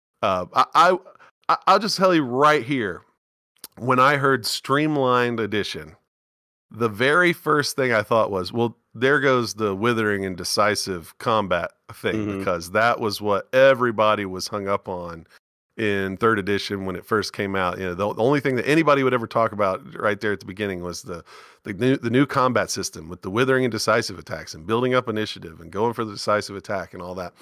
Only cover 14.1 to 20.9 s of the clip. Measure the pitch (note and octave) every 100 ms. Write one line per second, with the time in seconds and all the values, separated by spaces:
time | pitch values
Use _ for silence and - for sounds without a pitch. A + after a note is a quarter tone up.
14.1 | G#2 G2 F#2 - G#2 G2 G2+ - F2+ F2
15.1 | E2 D#2+ - _ _ _ - G#2+ G2+ F#2+
16.1 | F#2+ A2+ G#2+ F#2+ G2 - G2+ F#2+ F2 -
17.1 | G#2+ F#2+ - G2 G2 F#2 E2 F#2 F2 G#2
18.1 | A2 A#2+ C#3+ C#3 B2+ - D#3 D3+ C#3 C3
19.1 | B2 A2+ A#2 A2+ G#2 G2 F#2 - - G#2+
20.1 | G#2 G#2+ F#2+ G2 F#2 G2+ F2+ F2